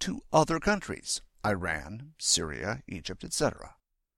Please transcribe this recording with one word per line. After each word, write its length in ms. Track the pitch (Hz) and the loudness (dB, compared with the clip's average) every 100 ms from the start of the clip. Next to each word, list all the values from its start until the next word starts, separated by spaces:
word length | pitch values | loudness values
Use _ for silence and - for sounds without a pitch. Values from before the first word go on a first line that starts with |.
to 200 | - - - | -6 -6 2
other 280 | 156 151 160 | 4 6 4
countries, 640 | 202 208 - 85 - - - _ | 2 0 -2 -6 -4 -6 -6 _
Iran, 680 | 107 98 87 78 69 110 147 - | -2 0 0 -2 -4 -10 -12 -4
Syria, 640 | - - 80 65 87 123 - | 2 2 2 -2 -4 -4 -6
Egypt, 360 | 95 - 92 | -8 -8 -10
et 100 | 90 | -6
cetera. 400 | - 143 - - - _ _ _ | 0 0 0 -10 -18 _ _ _